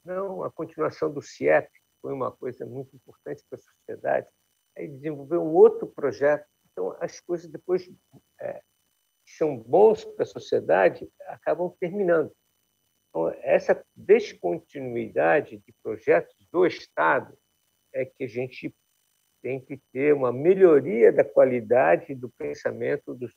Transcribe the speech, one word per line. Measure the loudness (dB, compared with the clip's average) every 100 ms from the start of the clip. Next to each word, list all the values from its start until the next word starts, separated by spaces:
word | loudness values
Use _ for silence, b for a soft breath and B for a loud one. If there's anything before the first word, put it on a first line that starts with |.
não, | -12 -10 -8 -8
a | -10
continuação | -10 -12 -6 -6 -4 -6
do | -6
ciep, | -12 -4 2 2 0
que | _ _ _
foi | -12
uma | -8 -8
coisa | -8 -12 -12 -12
muito | -12 -14 -20
importante | _ _ -16 -16 _
para | -20
a |
sociedade, | _ _ -16 -8 -4 -2 -4 _ _ _ _ -14
aí | -14
desenvolveu | -10 -10 -10 -4 -4
um | 2
outro | 8 8 8 -6
projeto. | -6 -4 0 0 0 -4 _ _
Então, | -8 -8 -6
as | -10 -12
coisas | -10 -10 -10
depois, | -14 -4 -4 -4 -18 _ -20 _ -12
é, | -12 -12 -16 _ _ _ _ _ _
que | -6
são | -4 -4
bons | 0 6 6 4
para | -2 -6
a | -6
sociedade, | -8 -4 -4 0 4 4 2 -8 _ -18
acabam | -10 -4 -4 -4 -6
terminando. | -8 -4 0 0 0 -8 _ _ _ _ _ _ _
Então, | -6 -6 -4
essa | 0 0 2 -4 -6 -8
descontinuidade | 4 4 2 -6 -6 -6 -10 -12 -8 -6 -6 -2 2 2 0 -10
de | -20 _
projetos | -12 -6 0 0 0 _ _
do | 0 0
Estado | -2 -8 -4 0 0 -4 -14 _ _ _ _ _
é | -8 -8
que | -8
a | -10
gente | -8 -10 -10 -16 -16 _ _ _ _ _ _
tem | -10 -10
que | -12 -18 _
ter | -2 0
uma | 2 0
melhoria | 0 2 6 6 6 4 4 6
da | 6
qualidade | 2 4 4 2 2 2 4 2 -2 -12
do | -14
pensamento | -10 -10 -8 -8 -6 -4 -4 -6
dos | -12 -12